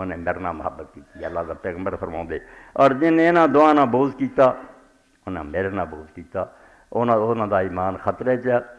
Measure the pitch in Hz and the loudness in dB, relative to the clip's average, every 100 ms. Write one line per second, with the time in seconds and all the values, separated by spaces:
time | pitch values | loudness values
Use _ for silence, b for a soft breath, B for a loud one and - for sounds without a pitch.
0 | 92 85 85 87 90 80 - - 76 73 | -8 -4 -4 -4 -6 -6 -8 -10 -14 -20
1 | 69 85 82 85 82 78 95 85 95 90 | -20 -14 -8 -8 -8 -8 -8 -6 -8 -8
2 | 90 82 82 78 B B B - 135 131 | -8 -8 -8 -10 B B B 2 2 4
3 | 165 165 165 175 160 139 156 147 131 127 | 2 4 4 4 4 6 6 6 4 2
4 | 139 - 131 - 131 - - - _ _ | 0 -2 -2 4 4 4 -8 -20 _ _
5 | _ _ 95 87 73 80 95 98 82 78 | _ _ -10 -10 -6 -4 -2 -4 -6 -10
6 | 78 87 85 95 92 b b b b 113 | -16 -20 -10 -8 -8 b b b b -2
7 | 120 113 110 113 104 98 95 90 95 95 | 2 2 2 0 0 0 0 -2 -4 -2
8 | 104 92 123 127 123 123 - | -4 -2 -2 -2 0 -2 -2